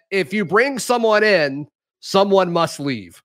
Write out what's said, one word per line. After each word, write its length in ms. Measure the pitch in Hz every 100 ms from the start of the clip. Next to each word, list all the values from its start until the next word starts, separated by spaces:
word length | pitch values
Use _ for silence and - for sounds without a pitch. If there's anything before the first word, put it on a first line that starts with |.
| _
if 220 | 196 175
you 120 | 214 180
bring 340 | 196 269 262
someone 440 | - 240 226 214 214
in, 420 | 190 147 139 147 _ _ _
someone 540 | - 196 202 196 185
must 260 | 170 165 -
leave. 420 | 143 123 90 -